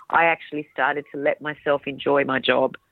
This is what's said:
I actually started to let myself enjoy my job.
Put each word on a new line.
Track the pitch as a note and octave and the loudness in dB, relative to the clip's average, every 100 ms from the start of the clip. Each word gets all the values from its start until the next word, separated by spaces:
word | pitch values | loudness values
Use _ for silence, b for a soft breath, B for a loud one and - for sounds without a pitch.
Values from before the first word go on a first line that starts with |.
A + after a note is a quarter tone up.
| B | B
I | D#3+ | 2
actually | E3 E3 - D3+ D3+ | 4 2 -4 -10 -8
started | - C3+ D3 C#3 | -4 -2 -2 -6
to | C#3+ | -4
let | D3 - | -2 -2
myself | D3+ D3 D3+ C#3+ - | -4 -6 -2 -2 -2
enjoy | C3 C#3+ C#3+ | -6 0 2
my | C#3 C3 | 2 0
job. | B2+ B2+ C3 - _ | 2 2 2 -2 _